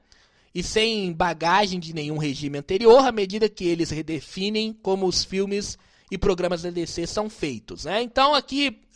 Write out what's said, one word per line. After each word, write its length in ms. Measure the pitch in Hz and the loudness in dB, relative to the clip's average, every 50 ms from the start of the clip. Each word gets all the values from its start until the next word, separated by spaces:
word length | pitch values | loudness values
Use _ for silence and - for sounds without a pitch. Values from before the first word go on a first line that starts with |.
| _ _ _ _ _ _ _ _ _ _ | _ _ _ _ _ _ _ _ _ _
E 80 | - 175 | -8 -8
sem 520 | 175 - - 214 220 226 226 214 196 180 | -6 -2 0 0 2 2 0 -2 -2 -4
bagagem 640 | 165 160 180 175 165 156 160 165 180 202 214 190 185 180 | -2 -2 -2 -2 -2 0 0 2 4 4 4 2 -2 -6
de 140 | 165 160 | -8 -8
nenhum 260 | 165 160 147 147 156 151 | -8 -8 -6 -6 -4 -4
regime 400 | 156 147 131 139 151 139 143 143 | -4 -4 -4 -4 -6 -8 -8 -8
anterior, 480 | 143 - 190 190 233 226 233 277 269 | -4 -2 0 4 8 10 10 10 8
à 60 | 262 | 6
medida 360 | 233 214 202 190 196 214 220 208 | 2 0 -4 -2 0 0 0 0
que 160 | 208 - 190 | 0 0 -2
eles 260 | 170 170 165 165 151 | 0 0 0 -2 -4
redefinem 800 | 151 151 160 151 160 143 - - - 190 190 208 214 214 220 220 | -4 -8 -6 -6 -8 -8 -8 -10 -8 -6 -4 -2 -2 -2 -2 -4
como 340 | 220 - - 190 190 190 190 | -6 -6 -2 -2 0 0 0
os 160 | 185 175 - | 0 0 -2
filmes 560 | - - 190 190 196 196 202 202 208 - - - _ _ _ _ _ - | -4 -2 -2 -4 -2 -2 -4 -6 -6 -8 -12 -14 _ _ _ _ _ -10
e 80 | 190 185 | -6 -2
programas 440 | - 202 185 175 180 175 180 165 | 0 0 0 2 0 -2 -2 -4
da 80 | 165 175 | -6 -6
D 140 | 175 175 170 | -6 -6 -6
C 220 | - - 175 170 | -6 -6 -8 -6
são 240 | 165 - 214 214 214 | -4 -4 -4 -6 -6
feitos, 540 | - - - 151 127 107 - - 92 82 - | -6 -6 -6 -6 -6 -6 -10 -14 -14 -12 -8
né? 180 | 147 185 220 | -4 -4 -4
Então 320 | 240 240 - 269 269 285 302 | -4 -2 0 2 4 4 4
aqui 460 | 277 - - 262 277 285 269 220 - _ _ - | 2 -2 -2 -4 -2 -2 -2 -4 -8 _ _ -2